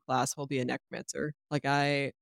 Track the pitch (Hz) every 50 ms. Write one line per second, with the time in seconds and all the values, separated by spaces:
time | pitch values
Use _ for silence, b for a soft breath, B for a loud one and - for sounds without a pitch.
0 | - - 131 127 131 - - 147 143 139 143 127 127 123 131 - _ - - 113
1 | - - - 139 147 151 - _ _ - 151 139 - 139 143 143 143 143 143 139
2 | 139 120 - _